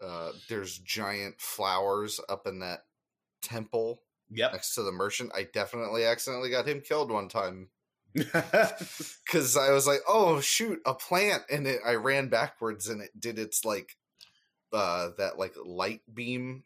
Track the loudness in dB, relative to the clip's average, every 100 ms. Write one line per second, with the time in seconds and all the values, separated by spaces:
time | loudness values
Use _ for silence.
0 | -10 -8 -8 -10 -8 -8 -8 -10 -8 -4
1 | -4 -4 -6 -8 -8 -2 0 2 2 0
2 | -2 -6 -8 -8 -6 -8 -8 -10 _ _
3 | _ _ _ _ -10 -8 -4 -2 -2 -4
4 | _ _ -10 -2 0 0 -4 -4 -2 -2
5 | -2 -2 -6 -6 -4 -4 -4 -4 -4 0
6 | 2 2 -2 -4 -2 0 0 -4 0 0
7 | 0 -2 -2 -2 -2 -4 -14 _ _ _
8 | _ -2 0 0 4 4 4 0 -10 -12
9 | -12 -10 -2 2 4 4 6 6 6 4
10 | 6 6 8 6 4 2 0 -2 -2 -2
11 | 0 2 4 2 0 -2 0 0 2 2
12 | 4 2 2 2 0 -2 -4 -4 -6 -6
13 | -10 -8 -6 -4 -2 -2 0 -2 -4 -18
14 | _ _ -20 _ _ _ _ 0 2 0
15 | -2 -2 -2 -2 -6 -8 -8 -4 -4 -4
16 | -12 -8 -6 -4 -6 -10